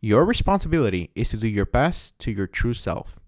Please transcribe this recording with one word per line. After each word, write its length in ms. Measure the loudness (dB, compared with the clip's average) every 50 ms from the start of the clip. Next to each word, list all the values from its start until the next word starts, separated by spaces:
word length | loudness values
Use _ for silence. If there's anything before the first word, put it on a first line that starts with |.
your 240 | 2 4 6 6 6
responsibility 840 | 4 2 0 2 2 2 0 0 0 0 2 2 2 0 -2 -4 -4 _
is 140 | -4 -4 -4
to 80 | -4
do 100 | -2 -2
your 200 | -2 0 0 -2
best 520 | 0 2 2 2 2 0 -4 -10 -14 -16 _
to 100 | -6 -6
your 160 | -4 -4 -4
true 260 | -6 -2 -2 -2 -2 -2
self. 460 | -2 -4 -6 -6 -6 -8 -12 -18 -20 -20